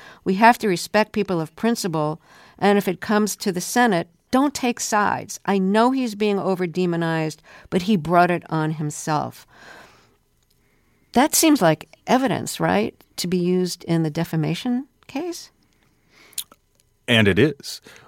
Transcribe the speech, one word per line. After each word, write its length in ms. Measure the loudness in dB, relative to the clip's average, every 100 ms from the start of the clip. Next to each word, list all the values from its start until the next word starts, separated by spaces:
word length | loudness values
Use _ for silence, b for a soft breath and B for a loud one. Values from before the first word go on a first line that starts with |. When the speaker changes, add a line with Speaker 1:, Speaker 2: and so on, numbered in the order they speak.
| B B
Speaker 1:
We 120 | -4 4
have 220 | 6 4
to 80 | 0
respect 440 | -2 -2 0 0
people 280 | -2 -2 -2
of 160 | -4 -4
principle, 640 | -2 -2 -2 -2 -4 -6 b b b b
and 220 | 2 2
if 80 | 0
it 140 | -6
comes 340 | -2 0 0 -2
to 160 | -4
the 100 | -4
Senate, 460 | -2 0 2 2 -4 _ _
don't 240 | 0 0 -2
take 240 | -4 -4
sides. 600 | -2 0 0 -2 -6 -10 -2
I 140 | 0
know 320 | 2 4 2
he's 240 | 2 -4 -2
being 240 | -2 0
over-demonized, 1040 | -2 -2 -4 -2 -2 -2 -2 -2 -4 -8 B B B
but 140 | -4
he 120 | 0 0
brought 360 | 2 4 4
it 120 | 2 -4
on 220 | -4 -2
himself." 720 | -4 -8 -8 -4 -4 -4 -10 -20 B B B B B B B _ _ _ _ _ _ _ _ _
That 200 | 0 2
seems 280 | 2 4 4
like 280 | 4 2 -4 -16 0
evidence, 540 | 0 2 -2 -4 -4
right, 360 | 0 0 -2 -8 _ -10
to 100 | -4
be 100 | -2
used 460 | 0 0 0 -6 -2
in 180 | 0
the 80 | 0
defamation 760 | -4 -4 -2 -2 -4 -4 -4 -6 _ -12
case? 420 | -8 -8 -10 -16 _ _ B B B B B B B -14 _ _ _ _ _ 0
Speaker 2:
And 200 | 4 4
it 120 | 4
is. 420 | 2 0 -14 -16 B B